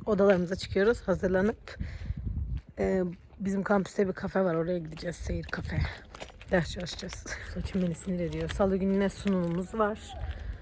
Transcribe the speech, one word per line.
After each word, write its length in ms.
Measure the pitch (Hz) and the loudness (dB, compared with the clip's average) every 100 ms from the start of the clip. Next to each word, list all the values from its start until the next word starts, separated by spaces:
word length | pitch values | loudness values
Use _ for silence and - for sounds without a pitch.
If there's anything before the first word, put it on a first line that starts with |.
| - | 0
odalarımıza 500 | 196 202 180 175 190 | 6 8 6 4 -4
çıkıyoruz. 460 | - 196 208 240 | -2 2 4 2
Hazırlanıp, 760 | - 170 190 185 208 - - - - - - - - - - - - - | 2 0 2 4 2 0 -8 -8 -8 -6 -6 -4 -4 -4 -4 -6 -6 -2
e, 240 | 190 190 180 175 - - | 0 2 0 -4 -14 -6
bizim 240 | 196 196 | -2 0
kampüste 440 | 190 202 180 - 190 | 2 2 2 0 0
bir 60 | |
kafe 280 | - 139 190 | 0 -2 2
var. 140 | 190 165 | 2 2
Oraya 220 | 165 180 | 0 -2
gideceğiz. 380 | 156 160 180 160 | -4 -8 -8 -6
Seyir 280 | - 170 | -4 -4
kafe. 340 | 160 - - 156 - - - - - - - | -4 -6 -2 0 -2 -4 -14 -16 -16 -14 0
Ders 200 | 185 156 | 2 2
çalışacağız. 540 | 190 175 - 185 - - - - | -4 -8 -8 -8 -10 -10 -10 -8
Saçım 280 | 180 - 190 | -6 -2 0
beni 140 | 180 160 | 0 -2
sinir 240 | 196 175 | -2 -2
ediyor. 300 | 165 160 160 | -2 -2 -2
Salı 280 | - 196 190 | 2 4 4
gününe 320 | 196 196 196 | 4 4 2
sunumumuz 640 | - 202 185 170 170 180 | 0 0 2 2 0 -2
var. 440 | 220 208 214 - - - - - - | 0 0 0 -8 -8 -8 -6 -8 -10